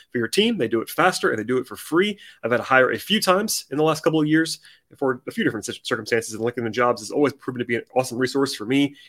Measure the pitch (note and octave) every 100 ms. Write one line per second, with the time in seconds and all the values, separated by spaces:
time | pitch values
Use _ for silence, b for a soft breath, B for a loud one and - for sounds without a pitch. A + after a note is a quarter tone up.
0 | B B2 A2 - A3 G#3+ A2+ A2+ A2 -
1 | F3 F3+ F3+ A2+ A2 B2+ - G#2 - D#3+
2 | G#3 G3 B B A2+ A#2+ G2+ C3 - A2
3 | - G#3 - F#3 G#3+ - - C#3 D#3 D#3
4 | E3 D#3 D3+ D#3+ D#3+ - b b _ -
5 | C3+ B2+ - - E3+ A2 A2 G#2 - A2+
6 | A2 A#2 A2+ A2 A#2 B2 A#2 G#2+ B2 A2+
7 | G#2+ C3 C#3+ - - B2 A#2+ A#2 - B2+
8 | B2+ A#2 B2+ C#3 C3+ - G#2+ C3+ C#3 B